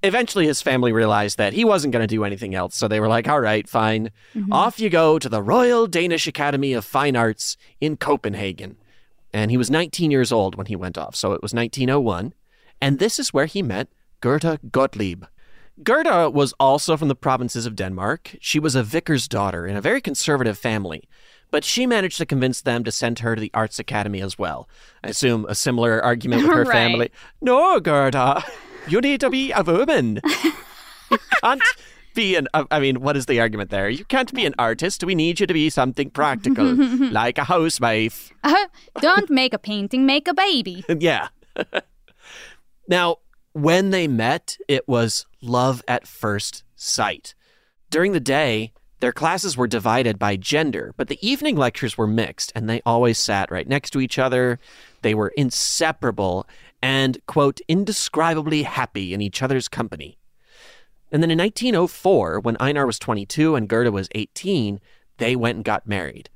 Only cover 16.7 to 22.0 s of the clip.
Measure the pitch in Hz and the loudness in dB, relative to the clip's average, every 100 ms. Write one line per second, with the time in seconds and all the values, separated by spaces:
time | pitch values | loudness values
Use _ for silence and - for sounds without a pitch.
16.7 | 143 - 156 156 131 - 131 123 120 117 | 2 2 0 0 -2 0 -2 -2 -6 -8
17.7 | 107 95 92 101 160 - - - 156 147 | -6 -8 -4 -4 -4 -8 -14 -2 -2 0
18.7 | 131 107 156 - 143 - 113 98 85 85 | 0 0 -2 0 -2 -2 -2 -2 -4 -6
19.7 | 101 101 269 214 139 - 143 127 101 120 | -4 0 -2 -2 -4 0 2 0 -2 -2
20.7 | 110 92 78 - _ - - _ 147 - | -4 -4 -10 -14 _ -20 -20 _ -4 -2
21.7 | - 254 233 | -2 0 0